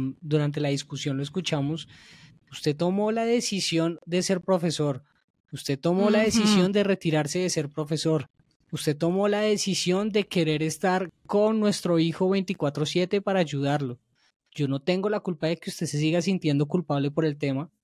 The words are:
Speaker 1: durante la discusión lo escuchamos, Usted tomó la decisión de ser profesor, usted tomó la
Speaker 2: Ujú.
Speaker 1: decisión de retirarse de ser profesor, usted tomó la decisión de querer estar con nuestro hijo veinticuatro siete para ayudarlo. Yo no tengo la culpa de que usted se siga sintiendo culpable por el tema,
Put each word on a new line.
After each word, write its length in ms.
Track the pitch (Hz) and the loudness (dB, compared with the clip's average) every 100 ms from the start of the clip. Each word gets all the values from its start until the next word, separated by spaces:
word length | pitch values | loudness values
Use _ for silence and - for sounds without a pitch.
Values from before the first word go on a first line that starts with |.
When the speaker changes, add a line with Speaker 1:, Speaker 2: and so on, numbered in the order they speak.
| 131 - | -4 -6
Speaker 1:
durante 380 | 151 151 147 147 | -2 0 0 0
la 100 | 143 | -2
discusión 480 | 139 - 131 147 135 | -2 -4 -8 -4 -4
lo 60 | |
escuchamos, 640 | 143 185 175 151 139 160 - - - - - _ _ | -4 -6 -2 -2 -2 -6 -10 -20 -20 -20 -20 _ _
Usted 260 | - 151 147 | -6 -4 0
tomó 340 | 175 196 214 | 0 0 0
la 140 | 226 233 | 0 0
decisión 760 | 240 240 196 - 165 165 170 - | 0 0 -4 -2 0 0 -2 -4
de 180 | 180 | -2
ser 180 | 180 185 | 0 -2
profesor, 600 | - 185 170 - 147 131 - _ _ _ _ | 0 0 0 0 -2 -2 -8 _ _ _ _
usted 280 | 143 - 139 | -10 -4 -2
tomó 300 | 170 185 208 | 0 2 4
la 80 | 214 | 4
Speaker 2:
Ujú. 60 | 220 | 4
Speaker 1:
decisión 460 | 226 214 208 185 | 4 4 4 4
de 120 | 202 | 2
retirarse 560 | 196 190 165 151 147 180 | 2 0 0 0 0 -2
de 100 | 185 | -2
ser 200 | 170 143 | -2 -4
profesor, 580 | - 147 160 160 156 123 _ _ _ _ | -6 -4 -2 0 0 -2 _ _ _ _
usted 260 | 156 - 147 | -6 -2 0
tomó 300 | 165 185 202 | 0 2 2
la 140 | 208 | 2
decisión 720 | 214 208 - 175 175 185 214 | 2 0 0 -2 0 0 0
de 140 | 208 196 | 0 0
querer 360 | 185 156 151 | 0 2 0
estar 460 | 156 - 190 185 185 - - | -2 -2 0 0 -2 -10 -2
con 320 | 202 214 220 | 2 4 4
nuestro 400 | 208 - 185 170 | 2 0 2 4
hijo 300 | 165 156 185 | 2 2 2
veinticuatro 560 | 196 185 185 143 143 151 | 2 0 -2 -2 -2 -2
siete 360 | 175 180 202 | 0 0 0
para 180 | 202 190 | 0 0
ayudarlo. 580 | 156 143 139 147 131 120 _ _ _ _ _ - | 0 0 0 0 -2 -8 _ _ _ _ _ -4
Yo 120 | 139 | -2
no 140 | 135 | -2
tengo 280 | - 185 202 | 0 0 0
la 100 | 208 | -2
culpa 280 | - 170 160 | -4 -2 -2
de 100 | 165 | -4
que 120 | - | -8
usted 160 | - 165 | -8 -4
se 120 | 147 | 0
siga 220 | 156 170 | 0 2
sintiendo 460 | 185 185 156 143 147 | 0 0 2 0 0
culpable 440 | 185 160 143 143 | -2 0 -2 -2
por 140 | 147 160 | 0 -2
el 120 | 147 | 0
tema, 340 | 143 135 175 _ | -2 -4 -6 _